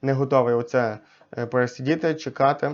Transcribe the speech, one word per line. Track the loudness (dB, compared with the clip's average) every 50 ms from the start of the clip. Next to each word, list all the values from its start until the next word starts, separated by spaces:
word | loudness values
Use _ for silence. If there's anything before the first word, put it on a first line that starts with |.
| 0
не | 0 0
готовий | 0 0 2 4 4 4 4 2
оце, | 0 0 0 0 0 0 0 -2 -6 -12 _ _ _ _ _ -8 -8
е, | -6
пересидіти, | -2 0 0 0 0 -2 -6 -2 -2 -2 0 0 -2 -2
чекати. | -2 -6 -10 -2 2 2 2 2 2 -2 -4